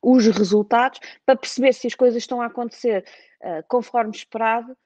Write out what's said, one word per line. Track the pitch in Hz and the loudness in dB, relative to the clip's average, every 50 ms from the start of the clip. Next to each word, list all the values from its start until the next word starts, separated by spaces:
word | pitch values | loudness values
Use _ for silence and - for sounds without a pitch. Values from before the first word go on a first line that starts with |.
os | - 247 254 262 220 226 | 4 4 4 6 4 4
resultados | 202 190 208 180 202 208 208 208 233 233 247 262 262 - - - - _ _ | 2 2 0 2 2 0 0 2 0 0 0 0 -4 -8 -20 -20 -20 _ _
para | - 269 | 0 0
perceber | 262 - - - - 247 269 254 | 0 0 -12 -6 0 2 2 2
se | - - | 0 -4
as | 240 - | -8 -2
coisas | _ 262 247 226 240 226 | _ 2 2 2 0 -6
estão | - 254 240 | -6 -8 -6
a | 240 233 | -6 -8
acontecer, | - - 240 233 - - - 240 214 190 185 - - _ _ _ _ _ | -8 -8 -10 -10 -10 -6 -4 -2 -2 -2 -6 -8 -20 _ _ _ _ _
eh, | - - 170 156 160 _ | -12 -10 -10 -10 -8 _
conforme | - 247 233 - - 240 226 214 202 | -4 -4 -4 -2 -4 -4 -4 -4 -6
esperado | - - _ _ 220 226 220 226 233 233 247 254 _ _ | -14 -18 _ _ -4 -2 -2 -2 -2 -4 -10 -20 _ _